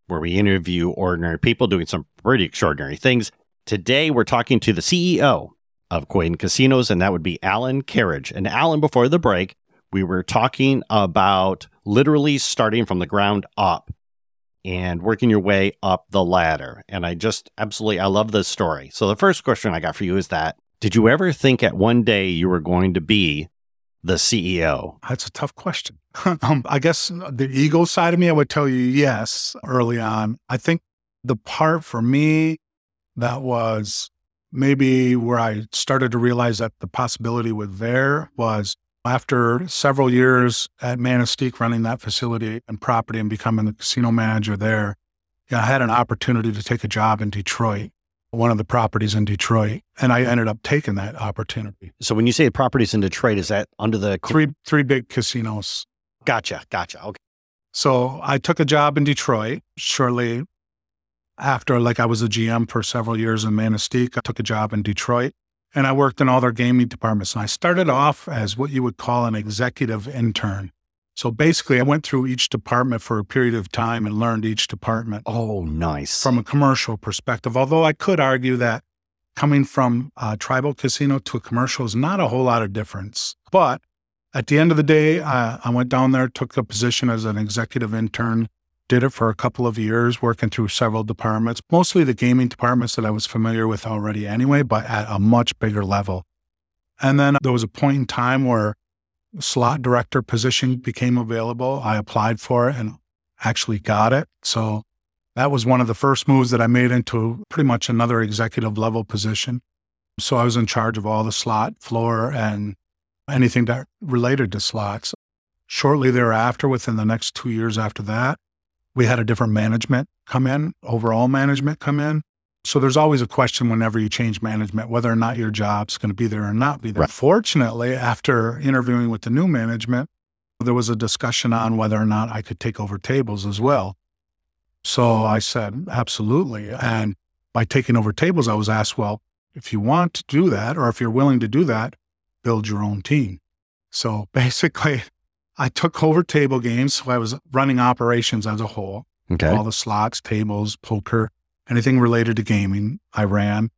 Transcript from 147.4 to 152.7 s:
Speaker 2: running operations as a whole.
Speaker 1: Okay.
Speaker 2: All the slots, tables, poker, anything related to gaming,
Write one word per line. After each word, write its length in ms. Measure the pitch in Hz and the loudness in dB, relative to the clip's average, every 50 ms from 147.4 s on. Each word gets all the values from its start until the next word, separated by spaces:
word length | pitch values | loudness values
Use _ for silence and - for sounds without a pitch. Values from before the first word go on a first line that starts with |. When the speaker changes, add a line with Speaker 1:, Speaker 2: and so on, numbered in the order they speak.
| _ - | _ -4
Speaker 2:
running 280 | 131 131 139 139 127 123 | -2 0 0 2 2 2
operations 680 | 123 123 123 - 120 117 120 120 117 - 123 110 101 | 2 2 2 0 0 0 0 0 0 -2 -4 -4 -4
as 160 | 110 107 107 | -4 -4 -4
a 60 | 110 104 | -6 -8
whole. 380 | - 107 95 98 98 110 - _ _ _ _ - | -8 -10 -10 -10 -10 -12 -14 _ _ _ _ -6
Speaker 1:
Okay. 160 | 90 82 82 78 | -2 0 2 2
Speaker 2:
All 160 | 98 107 107 | 2 2 0
the 80 | 110 | -2
slots, 500 | - - - 117 104 104 107 113 - - | -4 -6 -4 -2 -2 0 0 -2 -4 -8
tables, 540 | _ - 113 107 107 104 104 104 107 104 - - | _ -4 -2 -2 -2 -2 -2 -4 -4 -6 -6 -10
poker, 540 | - - 113 104 - - 120 113 110 104 _ _ _ _ _ _ _ - | -6 -6 -6 -6 -4 -2 0 0 0 -2 _ _ _ _ _ _ _ -2
anything 300 | 120 120 110 131 131 127 | -2 2 2 4 4 4
related 360 | 120 117 117 117 113 117 110 113 | 4 4 4 2 2 2 0 -2
to 60 | 104 | 0
gaming, 560 | - 110 101 101 95 | 0 2 2 2 0